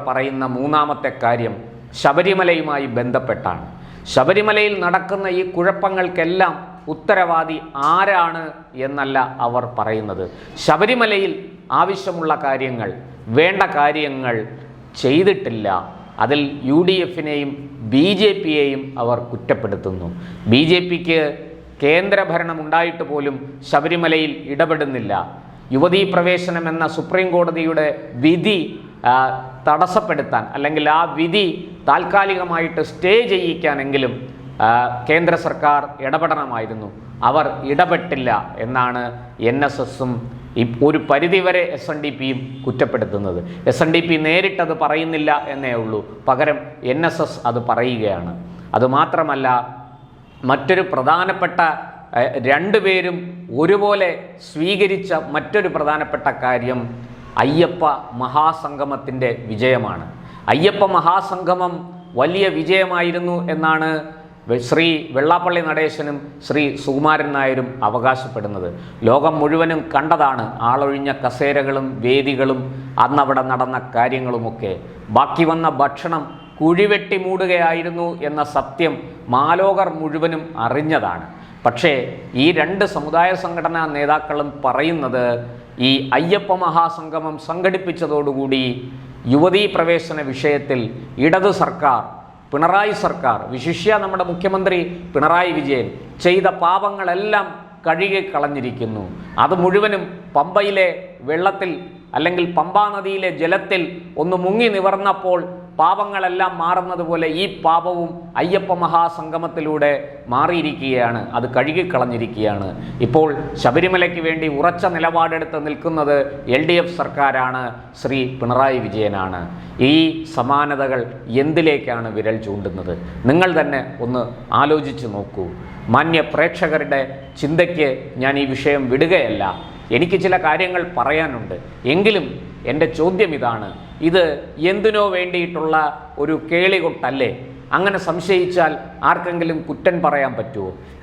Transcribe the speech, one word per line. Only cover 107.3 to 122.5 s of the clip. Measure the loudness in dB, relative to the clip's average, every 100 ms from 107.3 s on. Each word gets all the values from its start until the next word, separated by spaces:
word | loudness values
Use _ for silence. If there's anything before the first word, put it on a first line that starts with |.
| 0
ഈ | -4 0
പാപവും | 2 2 2 -2 -4 -8 -8 -2
അയ്യപ്പ | 0 0 0 0
മഹാസംഗമത്തിലൂടെ | 2 4 2 -2 -8 -6 -6 -4 -2 2 2 2 -4 -14 -2
മാറിയിരിക്കുകയാണ്, | 2 2 2 -2 -2 0 2 2 0 -4 -4
അത് | 0
കഴുകിക്കളഞ്ഞിരിക്കുകയാണ്. | 0 0 0 0 0 0 -2 -4 -2 -2 0 -6 -8 -10 -2 2
ഇപ്പോൾ | 4 4 0 -6 0
ശബരിമലയ്ക്ക് | 2 4 4 4 2 0 -2
വേണ്ടി | -2 -2 2
ഉറച്ച | 0 2 -2 0
നിലപാടെടുത്ത് | 0 2 2 0 -4 -4 -6
നിൽക്കുന്നത് | -4 -2 0 2 2 2 -6 0 2
എൽ | 4
ഡി | 2
എഫ് | 2 -4
സർക്കാരാണ്, | -4 0 2 2 -2 -2 -6 -10 -16 -8
ശ്രീ | -2 -2 -2 -2
പിണറായി | 0 2 2 2 -2
വിജയനാണ്. | -2 -2 -2 -4 -6 -10 -12 -14 0 4
ഈ | 4 4 0 -6 -4
സമാനതകൾ | 0 0 0 0 0 -2 -4 -10 -2 0
എന്തിലേക്കാണ് | 2 4 4 2 -2 -6 -4 -2
വിരൽ | -2 -2
ചൂണ്ടുന്നത്? | -4